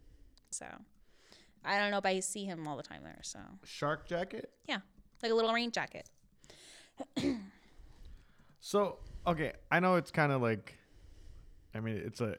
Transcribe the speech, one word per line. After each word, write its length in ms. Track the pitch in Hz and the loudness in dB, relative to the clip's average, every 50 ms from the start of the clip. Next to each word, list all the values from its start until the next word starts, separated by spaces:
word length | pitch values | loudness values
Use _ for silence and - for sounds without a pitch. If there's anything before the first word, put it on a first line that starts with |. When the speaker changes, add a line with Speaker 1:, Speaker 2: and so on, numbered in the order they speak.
| - - - - - - - - - - | -20 -20 -20 -20 -20 -20 -20 -20 -16 -12
Speaker 1:
So, 160 | - - - - - - - - _ - - - - - - - - - - - - - - | -10 -10 -10 -10 -14 -16 -18 -20 _ -20 -20 -20 -20 -20 -20 -20 -20 -20 -20 -20 -20 -8 -2
I 120 | - 196 202 | 2 2 4
don't 120 | 208 208 | 4 2
know, 80 | 202 202 | 2 2
but 80 | 196 196 | 4 4
I 120 | 190 190 | 4 2
see 240 | 180 - - 214 196 | 2 -2 -4 -4 -4
him 200 | 196 180 165 160 151 | -4 -4 -4 -4 -4
all 100 | 147 127 | -6 -6
the 60 | - | -8
time 200 | - - 73 69 | -10 -12 -14 -14
there, 160 | 80 80 - - | -14 -14 -12 -12
so. 160 | - - 104 95 - - 95 - | -12 -10 -12 -12 -14 -16 -18 -16
Speaker 2:
Shark 420 | - - - 147 143 156 160 - - | -14 -8 -2 0 0 0 -2 -4 -4
jacket? 420 | 175 165 185 190 - 220 - - _ _ _ - | -2 -2 -2 -4 -6 -10 -10 -12 _ _ _ -4
Speaker 1:
Yeah, 120 | 285 214 - - _ - - - - - | -4 -4 -6 -8 _ -20 -20 -20 -10 -4
like 100 | - 226 | 0 2
a 40 | 226 | 4
little 180 | 226 226 226 226 | 4 4 4 4
rain 180 | 233 240 233 | 2 2 0
jacket. 380 | 226 190 147 - - - - - - _ - - _ - - - - - - - - - - - _ - - - - | 0 -2 -2 -4 -6 -12 -14 -14 -18 _ -20 -20 _ -20 -20 -20 -20 -20 -20 -20 -20 -20 -20 -18 _ -14 -12 -8 -4
<clears throat> 120 | 269 262 277 269 226 196 196 - - - - - - - - - - - - - - - - - - - - - - | 0 2 2 0 0 -4 -12 -16 -20 -20 -20 -20 -20 -20 -20 -18 -18 -16 -16 -16 -18 -20 -20 -20 -20 -20 -20 -20 -18
Speaker 2:
So, 380 | - - - 202 208 180 - - - - - - - | -4 2 4 4 4 4 0 -4 -10 -12 -12 -4 0
okay, 280 | 175 170 151 156 127 - - - - | 2 2 2 2 -2 -4 -6 -2 2
I 80 | 147 165 | 4 4
know 160 | 180 185 185 | 6 6 6
it's 160 | 175 - - | 6 4 2
kinda 260 | - - 151 143 139 131 | 4 4 4 6 6 4
like, 400 | 123 113 113 101 - - - - - - - - - - - - - - - - - - - - - - - | 4 4 4 2 0 -6 -16 -20 -20 -20 -20 -20 -20 -20 -18 -18 -18 -18 -16 -18 -18 -18 -20 -20 -16 -10 -8
I 60 | 110 | -4
mean, 160 | 113 113 110 98 | -4 -2 -2 -4
it's 240 | - 107 110 - | -4 -6 -4 -2
a, 140 | 120 107 98 | -2 -2 -2